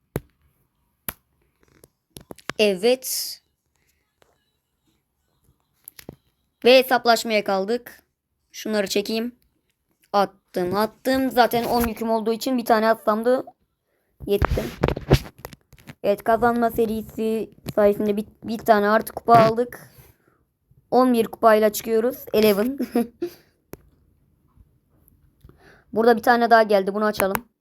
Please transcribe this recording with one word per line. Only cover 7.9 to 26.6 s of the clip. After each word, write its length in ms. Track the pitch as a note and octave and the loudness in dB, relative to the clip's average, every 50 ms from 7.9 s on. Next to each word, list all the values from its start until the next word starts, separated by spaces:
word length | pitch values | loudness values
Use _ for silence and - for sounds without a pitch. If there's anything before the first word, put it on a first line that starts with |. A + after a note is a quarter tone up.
| - - _ _ _ _ _ _ _ _ _ _ - | -20 -20 _ _ _ _ _ _ _ _ _ _ -20
Şunları 340 | - - - G#3+ G#3 G3 | -14 -8 -6 -4 -4 -2
çekeyim. 480 | F#3 - G#3 G3+ G#3+ A3 A3 A#3 B3 - _ _ _ _ _ _ _ _ _ _ _ _ _ _ _ - | -2 -2 -4 -2 -2 -4 -6 -6 -8 -10 _ _ _ _ _ _ _ _ _ _ _ _ _ _ _ 0
Attım, 640 | G3+ G3 F#3+ - _ _ _ - F#3+ F3+ F3 F#3+ | 0 0 0 -2 _ _ _ -8 -6 -6 -4 -2
attım. 540 | G3+ A3 A3 - _ - C4 C4 C4 C4 C4 | -2 -4 -4 -6 _ -4 -2 -2 0 -2 0
Zaten 340 | G#3+ B3 A#3 A3 - A#3 A#3 | 2 2 2 2 2 -2 -2
on 240 | - A#3+ A#3+ A#3+ A#3 | -2 0 0 0 -2
yüküm 220 | G#3 - A3+ A3+ | -4 -6 -4 -4
olduğu 220 | A3+ A3+ G#3+ A3+ A3+ | -4 -2 -2 -4 -4
için 260 | A3 - C4+ C4 B3 | -4 -4 -4 -4 -2
bir 60 | A3+ | 0
tane 240 | - A#3 G#3+ A3 A3+ | 2 2 2 2 2
atsam 360 | A3+ A3 - A3 G#3 G#3+ A3+ | 0 0 0 -2 -2 -2 0
da 200 | B3 B3+ C4+ - - - _ _ _ _ _ _ _ _ _ _ _ _ _ - | 0 -2 -2 -2 -8 -16 _ _ _ _ _ _ _ _ _ _ _ _ _ -6
yetti. 380 | - G3+ G3 - - - - G#3+ - - - - - - - - - - - - - - _ - - - - _ _ _ - _ - - _ - | -4 -2 0 0 0 0 -2 -4 -6 -8 -6 -4 -4 -4 -4 -2 0 0 0 0 -2 -20 _ -20 -20 -20 -20 _ _ _ -20 _ -20 -16 _ -4
Evet, 220 | G3 G3+ - - | -4 -4 -2 -2
kazanma 460 | - A3+ A3 A#3+ A#3+ A#3 A#3+ A#3 A3+ | -2 0 0 0 0 0 0 -2 -2
serisi 800 | A#3 A#3 A3+ G#3 A3 A3 G#3+ - - - A3 A3 A3 A3 G3+ - _ _ - - - | -2 -2 -2 -2 -4 -6 -10 -10 -8 -6 -6 -4 -4 -4 -6 -8 _ _ -16 -8 -2
sayesinde 420 | - G#3 G3+ G#3 G#3 G#3+ G#3 G3+ | 2 2 2 2 2 0 -2 -2
bir, 100 | G#3+ G#3+ - - _ - | -2 -4 -8 -12 _ -12
bir 140 | - A#3 - | -10 -10 -2
tane 300 | - - A3 G#3 G3+ G#3 | 2 2 2 4 4 2
artı 240 | G#3+ A3+ G#3+ - - | 0 0 -2 -4 -12
kupa 220 | - - - A#3 | -6 2 6 6
aldık. 560 | A#3 A3 A3+ A3+ A#3 B3 A#3+ - - - - _ - - _ _ _ _ _ _ _ _ _ _ _ _ _ _ _ _ _ | 6 6 6 2 0 -4 -6 -8 -16 -20 -20 _ -20 -20 _ _ _ _ _ _ _ _ _ _ _ _ _ _ _ _ _
On 220 | - A#3+ B3+ B3+ B3 | 2 2 2 4 2
bir 140 | A3+ A3 | 0 0
kupayla 460 | - - - - A3+ G#3+ A3 A3 G#3+ G#3+ | -2 -2 0 2 4 4 4 4 2 0
çıkıyoruz. 520 | - - A3+ A3+ A3 A3 B3 C#4+ - - - - | -2 -6 -4 -2 -2 0 -2 -4 -6 -8 -4 0
Eleven. 460 | G#3+ G#3+ G#3+ G3+ F#3+ G#3+ B3+ C#4 C#4 B3 - - | 2 2 2 2 2 -2 -4 -4 -8 -8 -4 -4
<laughs> 180 | A#3+ A#3+ A#3 - _ E4+ F4 - - _ _ _ _ _ _ - - _ _ _ _ _ _ _ _ _ _ _ _ _ _ _ _ _ _ _ _ _ _ _ _ _ _ _ _ _ _ _ _ - - - _ _ - - _ _ _ - | -4 -4 -4 -6 _ -12 -12 -12 -14 _ _ _ _ _ _ -20 -20 _ _ _ _ _ _ _ _ _ _ _ _ _ _ _ _ _ _ _ _ _ _ _ _ _ _ _ _ _ _ _ _ -20 -20 -20 _ _ -20 -20 _ _ _ -4
Burada 240 | G#3 A3+ A#3+ A#3 | 0 2 4 2
bir 60 | G#3+ - | 4 4
tane 280 | C4 A#3+ A#3+ A#3 A3+ | 2 2 2 4 4
daha 120 | A#3 A3+ | 4 4